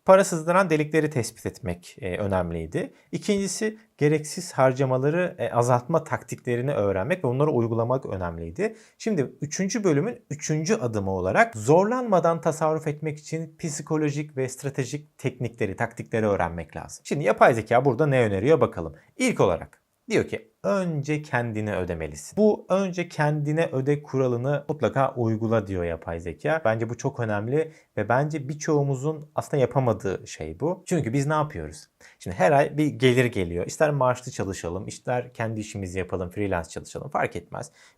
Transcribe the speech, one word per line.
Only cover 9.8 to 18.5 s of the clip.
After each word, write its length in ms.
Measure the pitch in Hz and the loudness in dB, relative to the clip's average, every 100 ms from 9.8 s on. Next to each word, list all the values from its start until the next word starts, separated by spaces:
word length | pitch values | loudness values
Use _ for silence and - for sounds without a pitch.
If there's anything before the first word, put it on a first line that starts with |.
bölümün 400 | 196 143 147 160 _ | 2 2 0 -6 _
üçüncü 440 | 147 - 156 160 | -8 -2 -2 0
adımı 360 | 220 123 107 95 | 0 0 -2 -2
olarak 460 | 95 92 160 226 110 | 0 2 4 2 0
zorlanmadan 840 | 107 165 208 254 240 180 165 165 | 4 4 4 0 2 2 2 2
tasarruf 460 | 170 151 156 156 151 | -2 0 0 0 -4
etmek 320 | 147 156 151 | -6 -6 -8
için 380 | - 160 160 - | -8 -8 -8 -8
psikolojik 760 | 165 147 147 156 151 143 151 131 | -8 -8 -4 0 0 -2 -6 -4
ve 120 | 131 | -6
stratejik 680 | - 139 - 127 147 - _ | -4 -6 -4 -4 -6 -12 _
teknikleri, 580 | 131 - 120 - 104 95 | -6 -4 -6 -2 -4 -2
taktikleri 500 | 117 - 110 113 107 | -4 -6 -4 0 2
öğrenmek 500 | 95 87 85 80 82 | 2 0 -2 -10 -12
lazım. 260 | 78 - | -12 -14
Şimdi 200 | - 143 | -6 -2
yapay 300 | 185 214 196 | 0 6 6
zeka 300 | 113 - 120 | 6 4 4
burada 220 | 139 113 151 | 4 2 2
ne 140 | 131 | 4
öneriyor 400 | 110 98 123 | 4 2 4